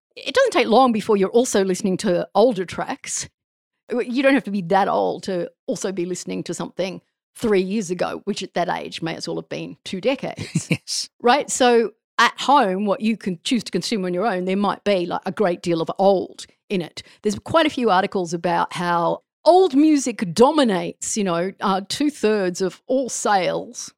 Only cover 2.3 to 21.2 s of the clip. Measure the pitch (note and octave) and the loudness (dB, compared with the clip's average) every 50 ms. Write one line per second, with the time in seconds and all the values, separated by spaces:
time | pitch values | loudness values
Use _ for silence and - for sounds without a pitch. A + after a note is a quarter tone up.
2.3 | - G3 G#3 C4 A#3 E3+ F#3 E3+ - - E3 - A#3 - - - - - - - | 2 4 4 4 4 0 -4 -8 -8 -8 -8 -8 -8 -10 -10 -10 -8 -8 -8 -10
3.3 | _ _ _ _ _ _ _ _ _ _ _ - A3 B3 G#3+ B3 A#3 C4 C4+ C4+ | _ _ _ _ _ _ _ _ _ _ _ -6 -4 -4 -4 -2 -2 0 2 4
4.3 | C#4 C4+ - G3+ G3 G#3 F3 E3 G3 F#3+ G3+ F3+ D#3+ G3 G3 F#3 - D#3+ - - | 4 2 2 0 -4 -4 -2 0 2 2 2 2 0 0 0 -2 -4 -6 -6 -6
5.3 | F#3+ F3 E3+ - - _ _ - A#3+ - - G3+ F#3+ F#3+ E3+ F#3 F3+ - - F#3 | -6 -6 -6 -8 -10 _ _ -8 -6 -6 -4 -6 -4 -4 -4 -6 -6 -8 -8 -8
6.3 | F#3 F#3 E3 - F3 - E3+ E3+ - - F3+ G3 F3 F3+ - _ _ _ _ _ | -8 -8 -6 -8 -8 -8 -8 -8 -6 -6 -6 -6 -6 -10 -16 _ _ _ _ _
7.3 | _ - - A3+ G#3 F#3+ F#3+ F#3 G3 A#3 G3+ D#3+ F#3 F3+ F3+ - - E2+ - - | _ -4 0 2 2 2 2 2 -2 -4 -2 -4 -4 -4 -4 -4 -4 -6 -6 -6
8.3 | G#3 - F#3+ F3 - F3+ F3 E3+ E3+ E3 D3+ D#3+ - - E3+ D#3+ E3+ E3+ - - | -6 -6 -6 -6 -4 -2 -2 -2 -2 -4 -6 -8 -10 -8 -6 -6 -6 -6 -8 -8
9.3 | E3 E3 - - D3 D3 E3 E3 - - - - - F#3 E3+ A#3+ C#4 - - E3+ | -8 -8 -8 -8 -10 -10 -10 -12 -14 -16 -14 -10 -8 -4 -2 -2 -2 -2 -4 -8
10.3 | - - A2 - - D#3+ - - D#3+ - _ - - - - - _ _ - A#3+ | -8 -10 -8 -4 -4 -4 -2 -2 -4 -4 _ -8 -8 -8 -8 -10 _ _ 2 2
11.3 | B3 D4 - - - - C4 B3 A#3+ A#3 A#3 - - _ _ _ _ - A#3 A#3 | 2 2 2 -2 -2 2 4 4 4 4 2 0 -4 _ _ _ _ 4 4 4
12.3 | - - - - C#4 D4 A#3+ F#3+ F#3 F#3+ G#3 G3+ F#3+ - G#3+ A3 A3+ F#3+ - G#3 | 4 0 0 4 4 4 4 4 0 0 -2 -2 -2 0 0 -2 -2 -2 -4 -6
13.3 | F3+ E3 - - C4 A3 - - - F3+ E3 - A#3+ G#3 F#3 F3+ F3+ F3 G3+ A#3 | -6 -6 -4 -2 -2 -2 -2 -2 -6 -6 -4 -2 -4 -4 -2 -2 -2 -2 -2 -2
14.3 | F#3+ F3+ F3+ F#3+ F#3+ G3+ G3+ G3 E3+ - - G3+ G3+ F#3 F3 F3 F3 F3 - G3 | -2 -2 -2 -2 0 0 0 0 -2 -2 0 0 0 0 0 -2 -4 -6 -6 -4
15.3 | F3+ - G#3+ F3+ F3 - - F3 E3+ E3 D#3+ - - - G3 G3 G3+ F3+ - - | -2 0 2 2 0 0 -2 -2 0 0 -2 -2 -2 2 4 4 4 4 2 -4
16.3 | - - - - _ _ _ - G#3 F#3 E3+ - - - - _ - _ - G#3+ | -10 -16 -20 -20 _ _ _ -6 -4 -4 -4 -6 -10 -16 -18 _ -12 _ -4 -4
17.3 | G3+ G#3 - - - E4 D#4+ D4+ - - B3 A3 F#3 F#3 G3 G3+ - G3+ F3+ E3 | -4 -4 -4 0 2 2 2 2 0 0 0 2 2 2 2 0 -2 -4 -4 -4
18.3 | E3+ E3+ E3+ F3+ E3+ E3+ E3+ - - E3 F3+ F3 F3 E3+ E3+ E3 E3 - _ _ | -4 -4 -2 0 0 0 0 -2 -4 -4 -2 0 0 2 0 0 -2 -4 _ _
19.3 | _ _ - D#4 E4+ F#4 F#4+ F#4 C4 C4+ D4+ D#4 D4+ C#4+ B3+ C4 A3+ - A3 F3 | _ _ 4 6 6 6 6 4 4 4 4 4 4 2 2 -2 -4 -4 -4 -2
20.3 | D#3 - A#3 C4+ D#4+ D4+ C#4 A3+ F#3+ F3 F3 E3 - - - - - A3+ | 2 4 4 4 6 4 2 2 2 0 -2 -4 -8 -10 -8 -6 -4 -2